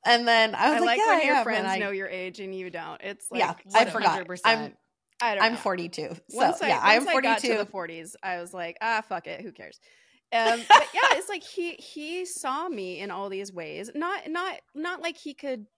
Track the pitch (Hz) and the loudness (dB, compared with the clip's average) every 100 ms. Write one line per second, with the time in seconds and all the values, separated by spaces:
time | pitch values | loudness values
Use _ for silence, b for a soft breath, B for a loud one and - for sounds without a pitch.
0 | - 240 240 226 220 202 233 302 349 - | 4 4 6 4 4 4 2 4 2 2
1 | 440 370 285 285 233 220 190 190 202 196 | 4 4 4 2 2 0 0 -2 -2 -4
2 | 196 185 185 180 190 190 185 170 160 160 | -6 -8 -10 -10 -10 -10 -10 -10 -10 -12
3 | 196 202 - 240 180 170 190 208 240 233 | -12 -10 -8 0 0 -2 2 4 4 2
4 | 202 180 175 180 214 226 220 - _ _ | 0 0 -6 0 2 2 -2 -12 _ _
5 | _ _ 240 202 220 226 214 185 170 175 | _ _ -2 2 2 2 -2 -2 -6 -8
6 | 156 170 _ 220 - - 330 143 151 220 | -10 -10 _ 0 2 2 0 4 6 6
7 | 294 269 254 220 240 220 208 196 170 165 | 6 2 2 0 2 0 -2 -6 -10 -12
8 | 165 - 190 180 175 185 170 170 220 226 | -14 -10 -8 -8 -8 -10 -10 -6 -2 -2
9 | 220 185 - 170 208 - 90 - b b | -2 -8 -8 -12 -14 -16 -20 -20 b b
10 | b b _ - 226 233 233 415 605 370 | b b _ 0 2 0 8 8 8 2
11 | 539 494 - 392 - - 349 - - - | 4 4 0 -8 -8 -6 -6 -8 -16 -14
12 | 302 349 359 - 277 269 359 254 185 175 | -10 -8 -8 -8 -4 -4 -4 -6 -6 -8
13 | 202 185 196 190 196 185 160 156 214 294 | -8 -8 -8 -8 -8 -10 -10 -10 -10 -6
14 | 339 392 311 330 370 - _ 277 330 359 | -6 -6 -6 -6 -6 -8 _ -10 -8 -6
15 | 339 339 302 277 285 254 208 | -8 -8 -14 -10 -8 -8 -10